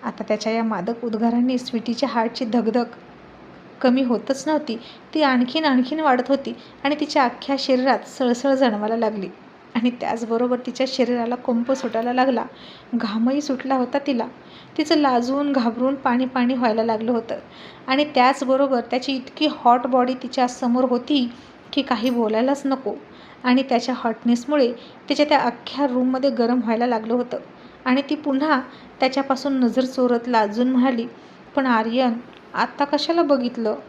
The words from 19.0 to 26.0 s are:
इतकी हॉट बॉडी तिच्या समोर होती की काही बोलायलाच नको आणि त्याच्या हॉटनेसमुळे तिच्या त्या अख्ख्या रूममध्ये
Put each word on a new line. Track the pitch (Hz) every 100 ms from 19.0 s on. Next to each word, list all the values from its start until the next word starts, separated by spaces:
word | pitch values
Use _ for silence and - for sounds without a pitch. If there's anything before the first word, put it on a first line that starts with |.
| 262 262
इतकी | 247 - 302
हॉट | 302 240 247 254
बॉडी | 254 247
तिच्या | 254 240 - 247
समोर | 247 247 240
होती | 254 240 240 294 240 - - - -
की | -
काही | 269 233 240
बोलायलाच | 240 220 214 254 277 277
नको | 262 208 - - - - -
आणि | 254 247
त्याच्या | 262 233 240 247
हॉटनेसमुळे | 233 226 233 240 262 294 247 254 - - -
तिच्या | 294 294
त्या | 285
अख्ख्या | 247 240 - 254 285
रूममध्ये | 247